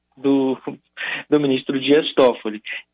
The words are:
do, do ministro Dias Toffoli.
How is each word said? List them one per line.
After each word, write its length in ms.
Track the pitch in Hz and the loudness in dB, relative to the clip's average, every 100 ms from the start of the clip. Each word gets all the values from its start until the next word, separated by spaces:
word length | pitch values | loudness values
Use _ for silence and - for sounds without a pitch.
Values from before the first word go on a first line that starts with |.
| _ _ | _ _
do, 420 | 139 139 131 123 - - _ - - - - | 0 2 0 -4 -8 -14 _ -12 -10 -8 -2
do 120 | 147 | 0
ministro 400 | 139 131 - 139 | 2 -2 -2 -4
Dias 320 | 131 151 156 | 2 2 2
Toffoli. 480 | - 127 110 110 104 - - - | 4 2 2 -6 -10 -12 -14 -16